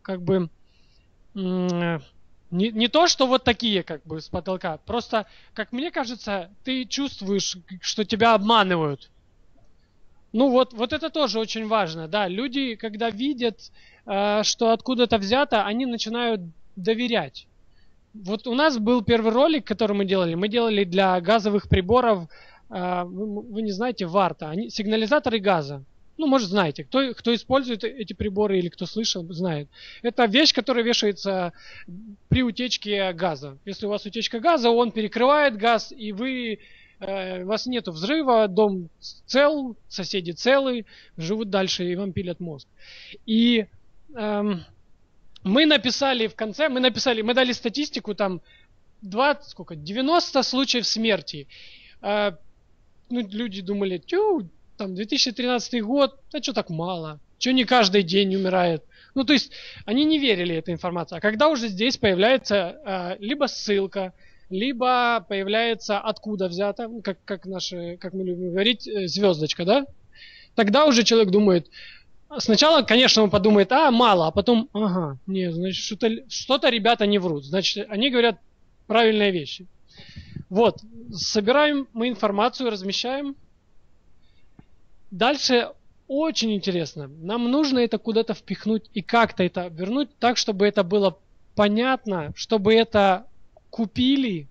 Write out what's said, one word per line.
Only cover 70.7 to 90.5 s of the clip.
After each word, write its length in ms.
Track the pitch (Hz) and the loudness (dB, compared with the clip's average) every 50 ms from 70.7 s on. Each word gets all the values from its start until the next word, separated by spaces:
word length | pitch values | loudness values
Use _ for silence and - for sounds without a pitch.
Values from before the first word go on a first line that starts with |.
| 208 277 311 | 6 6 6
уже 180 | 302 247 233 214 | 6 6 4 4
человек 280 | - 233 226 220 185 | 6 4 4 4 6
думает, 380 | 180 208 214 202 180 170 160 _ - - - - - - _ - - - - _ 302 254 | 4 4 6 6 4 4 0 _ -20 -20 -20 -20 -20 -20 _ -20 -20 -20 -20 _ -10 -4
сначала, 420 | - - 214 196 277 311 330 294 220 | 2 2 4 6 6 6 6 4 4
конечно, 400 | - 220 240 262 233 - 226 214 | 4 4 6 6 6 6 4 4
он 60 | 196 | 4
подумает: 420 | 208 208 190 220 214 202 196 190 | 4 4 4 6 6 6 6 4
"А, 200 | 247 285 320 285 | 4 4 6 6
мало", 360 | 240 226 247 233 196 175 160 | 6 6 6 6 6 4 2
а 40 | 160 | 2
потом: 380 | - 202 196 247 240 220 226 - _ | 0 0 2 4 2 2 2 -2 _
"Ага, 460 | 202 220 202 180 185 170 143 139 131 - | -2 -2 0 0 0 -2 -4 -8 -10 -8
не, 240 | - 190 190 180 175 | -6 -4 -2 -2 -2
значит, 320 | 165 165 180 190 180 - - | -4 -4 -4 -4 -4 -6 -8
что-то 240 | - 214 - 247 | -8 -6 -2 0
л-, 160 | 220 226 233 - - | -2 -2 -2 -8 -10
что-то 400 | - - - - 262 277 - 277 | -10 -10 -2 -2 0 2 2 2
ребята 360 | 233 226 196 233 233 - 214 | 2 2 2 2 2 4 2
не 120 | 202 208 202 | 2 2 2
врут, 260 | 175 180 156 143 135 | 0 -2 -4 -4 -6
значит, 420 | 139 160 196 185 - - 202 - - | -4 -4 -2 -2 -2 -4 -4 -8 -6
они 200 | 208 196 247 285 | -2 -2 0 0
говорят 300 | 247 240 233 233 202 - _ _ _ _ _ _ _ _ _ | 2 2 2 2 0 -2 _ _ _ _ _ _ _ _ _
правильные 440 | - 214 226 233 220 220 214 208 202 | 0 2 4 4 4 4 4 2 2
вещи". 360 | 185 170 143 123 - - 185 - - _ - _ _ - - - - - - - - - - _ | 0 -2 -6 -8 -14 -16 -16 -20 -20 _ -20 _ _ -20 -20 -20 -20 -20 -18 -16 -16 -16 -14 _
Вот, 320 | 180 202 233 208 - - - 220 - 233 233 240 220 | 2 4 4 4 2 0 -18 -20 -20 -18 -16 -14 -10
собираем 720 | 165 - - - 220 202 208 262 294 302 294 294 277 269 - _ | -8 -6 -2 -2 0 2 4 4 4 4 4 2 -2 -4 -6 _
мы 160 | 226 226 254 | -4 -2 -2
информацию, 600 | 240 - - 208 202 202 214 254 - - 262 233 | -2 0 -2 0 2 2 0 0 0 -2 -4 -4
размещаем. 640 | 214 190 185 196 190 - - 240 262 277 285 277 277 - - _ _ _ _ _ _ - _ _ - _ _ _ - - - - _ - - - - - - _ - _ - _ - - - - | -4 -4 -6 -6 -6 -4 -4 -4 -6 -6 -6 -8 -10 -12 -20 _ _ _ _ _ _ -20 _ _ -20 _ _ _ -20 -20 -20 -20 _ -20 -20 -20 -20 -20 -20 _ -20 _ -20 _ -20 -20 -20 -16
Дальше 580 | 208 175 214 254 294 269 - - 254 240 214 - - _ _ - _ _ _ | -2 0 2 2 2 2 2 2 2 2 2 0 -10 _ _ -20 _ _ _
очень 460 | - 269 285 320 320 - - 226 226 214 | -4 -2 0 0 0 0 -2 -2 0 -2
интересно. 540 | 196 - 196 180 175 160 139 - 160 139 | -2 -2 -2 -2 -2 -4 -4 -8 -12 -14
Нам 440 | 135 143 160 160 180 220 240 240 240 | -14 -14 -12 -8 -6 -4 -2 0 2
нужно 280 | 254 294 311 277 262 247 | 2 2 2 2 4 2
это 180 | 240 226 - | 2 2 0
куда-то 360 | 214 - 226 214 226 226 - 214 | -4 -4 0 0 0 0 0 -4
впихнуть 560 | - _ - 196 - - 214 226 208 - - - | -8 _ -10 -10 -4 -2 -2 -2 -2 -2 -6 -8
и 80 | 214 | -8
как-то 420 | - - - 233 226 214 - - 185 | -4 2 4 4 4 4 2 0 0
это 200 | 175 - 185 175 | 0 0 -4 -8
обернуть 460 | 180 165 156 185 196 240 277 294 - _ _ | -8 -8 -8 -6 -4 -2 -2 -4 -4 _ _
так, 180 | - 240 247 | 0 0 0
чтобы 300 | - - - | 0 -2 -4